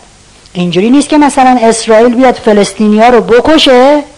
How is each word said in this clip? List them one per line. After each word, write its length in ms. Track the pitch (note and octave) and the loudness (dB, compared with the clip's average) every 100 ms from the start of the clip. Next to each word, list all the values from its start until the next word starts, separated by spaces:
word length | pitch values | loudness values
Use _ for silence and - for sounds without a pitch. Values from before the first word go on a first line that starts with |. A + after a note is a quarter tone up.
| - _ _ _ - | -20 _ _ _ -16
اینجوری 360 | F#3 F3+ E3 G#3+ | -8 -6 -2 0
نیست 200 | C#4 C#4 | 0 0
که 80 | D4+ | 0
مثلاً 420 | C#4+ C4+ B3+ B3 | 0 0 0 2
اسرائیل 540 | A3+ A3+ - A3 B3 A#3+ | 0 -2 0 0 2 0
بیاد 200 | C4 - | 0 0
فلسطینی‌ها 760 | - G#3 G3 - G#3+ G#3+ A#3 | -2 -2 -2 -2 -2 2 2
رو 120 | A#3+ | 2
بکشه. 840 | F#3 A#3+ D4 D#4 C#4+ B3 C4+ D4 C#4 | 0 0 0 0 2 2 2 0 -4